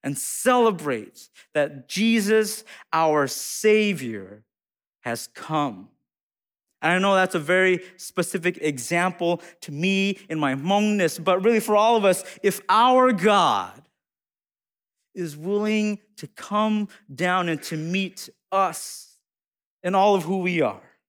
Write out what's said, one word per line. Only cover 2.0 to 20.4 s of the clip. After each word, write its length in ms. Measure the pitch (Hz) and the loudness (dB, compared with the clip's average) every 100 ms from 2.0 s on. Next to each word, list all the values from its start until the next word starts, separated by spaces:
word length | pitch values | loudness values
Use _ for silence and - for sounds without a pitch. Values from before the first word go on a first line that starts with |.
| 226 226 202 220 208 - - - - | 2 2 2 2 0 -6 -14 -20 -4
our 360 | 160 160 151 135 | 0 2 2 0
Savior, 1160 | - - - 214 214 208 170 127 107 95 107 _ _ _ _ _ _ | -4 -10 -2 2 4 2 -2 -6 -10 -12 -20 _ _ _ _ _ _
has 260 | 120 117 - | -8 -8 -10
come. 640 | - - 151 143 95 101 _ _ _ _ _ _ _ _ _ | -16 -4 -2 -2 -6 -18 _ _ _ _ _ _ _ _ _
And 120 | 156 | -2
I 40 | 180 | 0
know 160 | 196 | 2
that's 220 | 190 185 180 | 2 2 -2
a 40 | |
very 420 | 147 185 185 180 - - | 0 2 4 0 -4 -18
specific 600 | - - 170 185 170 170 | -10 -6 -4 -2 -4 -4
example 840 | 156 135 117 170 180 180 170 170 - - | -4 -4 -4 0 -2 -2 -2 -2 -6 -20
to 100 | - | -12
me 460 | 147 180 196 196 196 - | -4 -2 0 -2 -4 -8
in 120 | 160 | -4
my 160 | 143 135 | -2 -2
Hmongness, 680 | 160 202 214 208 170 - | 0 2 2 2 0 -2
but 200 | 165 185 | 0 2
really 160 | 202 226 | 4 2
for 160 | 220 208 | 2 4
all 200 | 220 233 | 4 4
of 80 | |
us, 200 | 202 180 - - | 4 0 -4 -4
if 180 | 202 - - | -2 -2 0
our 440 | 202 254 254 254 | 4 6 6 4
God 720 | 208 196 202 160 104 90 - _ _ _ _ _ _ _ _ _ _ _ _ _ | 4 4 4 4 2 -2 -12 _ _ _ _ _ _ _ _ _ _ _ _ _
is 240 | - 170 147 | -10 -10 -8
willing 640 | 165 208 214 214 208 202 _ - | -4 -2 0 0 -2 -4 _ -20
to 80 | 151 | -18
come 640 | - - 208 220 214 202 - _ | -16 -4 -2 0 0 -4 -10 _
down 340 | 135 180 185 175 | -4 0 0 0
and 140 | 156 | -4
to 160 | - 156 | -6 -8
meet 500 | 160 185 190 - - _ _ | -4 -4 -4 -8 -20 _ _
us 680 | 190 185 165 - - - _ _ _ _ _ _ _ | 0 0 -2 -12 -16 -20 _ _ _ _ _ _ _
in 100 | 180 | -2
all 220 | 190 202 196 | 2 4 2
of 80 | |
who 160 | 156 | 0
we 220 | 190 | -2